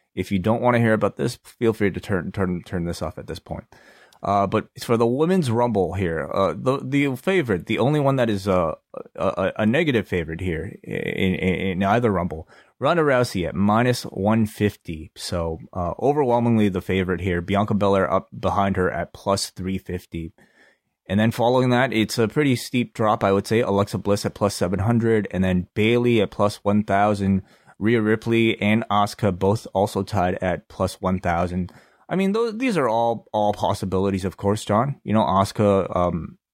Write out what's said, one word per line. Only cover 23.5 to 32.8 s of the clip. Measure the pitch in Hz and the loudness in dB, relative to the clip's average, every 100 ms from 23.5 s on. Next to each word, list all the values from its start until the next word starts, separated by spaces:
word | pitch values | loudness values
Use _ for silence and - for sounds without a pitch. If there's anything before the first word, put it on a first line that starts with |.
| 113 | 0
Alexa | 98 98 101 95 | 2 0 0 -2
Bliss | 98 101 | 0 0
at | - | -2
plus | - 101 | -2 -4
seven | - 92 95 | 0 -2 0
hundred, | 107 117 113 110 98 | 0 2 2 2 0
and | 92 | -2
then | 92 92 87 | 0 0 -2
Bayley | - 110 120 123 113 | 0 2 4 4 2
at | 95 | 0
plus | - 101 - | 0 -2 0
one | 101 104 | 0 0
thousand. | 101 98 104 101 98 95 - _ _ - | 2 2 2 2 2 0 -2 _ _ -4
Rhea | 107 117 | 0 2
Ripley | 107 110 117 117 113 - | 2 0 2 2 2 2
and | 101 110 - | 0 0 0
Asuka | 104 104 - 104 87 | 0 0 0 -2 0
both | 95 107 - | 0 0 -2
also | 95 104 101 | -2 -2 -2
tied | 95 104 90 92 | -4 0 0 0
at | 92 82 - | -4 -4 -8
plus | - 92 - | -4 -4 -2
one | 92 92 | -2 -2
thousand. | 90 85 87 90 87 - _ _ - | 0 0 -2 -4 -6 -12 _ _ -6
I | 180 | -2
mean, | 196 | 0
those, | 220 233 220 | -2 -4 -2
these | 262 | -2
are | 180 | 0